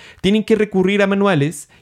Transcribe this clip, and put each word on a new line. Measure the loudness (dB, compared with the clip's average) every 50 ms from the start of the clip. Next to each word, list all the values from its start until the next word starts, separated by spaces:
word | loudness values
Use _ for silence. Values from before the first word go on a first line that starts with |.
| -20 -20 -12 -4 -2
tienen | 0 0 0 0
que | 0 0
recurrir | 0 0 -2 0 0 0 0 0 0 0
a |
manuales | 0 0 0 0 0 0 0 -2 -2 -4 -8 -16 -20 _ _